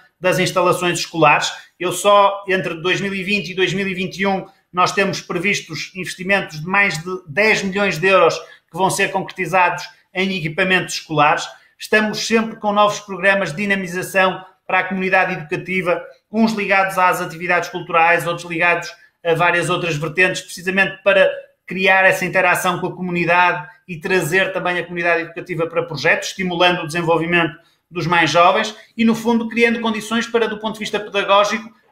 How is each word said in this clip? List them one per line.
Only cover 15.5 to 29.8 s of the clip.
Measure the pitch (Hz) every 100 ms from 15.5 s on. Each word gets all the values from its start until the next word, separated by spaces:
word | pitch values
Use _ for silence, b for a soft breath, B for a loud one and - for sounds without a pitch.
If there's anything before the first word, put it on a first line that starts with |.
| 175 175 185 175 170 - B _
uns | 214 220
ligados | 202 190 196 190 180
às | 180 170
atividades | 180 160 175 175 165
culturais, | 180 156 170 165 170 156
outros | 170 175
ligados | 170 175 170 - - b b
a | 170
várias | 160 175 175 156
outras | 175 175 151
vertentes, | 160 156 185 -
precisamente | - - 180 190 190 -
para | 202 196 185 - - _ -
criar | 185 190 190 190
essa | 185 185
interação | 185 180 170 185 175
com | 180
a | 165
comunidade | 185 175 170 175 180 170 151 B -
e | 170
trazer | 196 185 151 185 190
também | 185 170 175
a |
comunidade | 170 175 170 165
educativa | 165 175 - 165 165
para | 165
projetos, | 170 143 147 202 -
estimulando | - 185 170 180 170
o | 160
desenvolvimento | 170 160 165 165 175 165 - b b b
dos | 175 160
mais | 175 160
jovens | 170 175 208 214 - B -
e, |
no | 226 226
fundo, | 226 233 226
criando | 220 233
condições | 226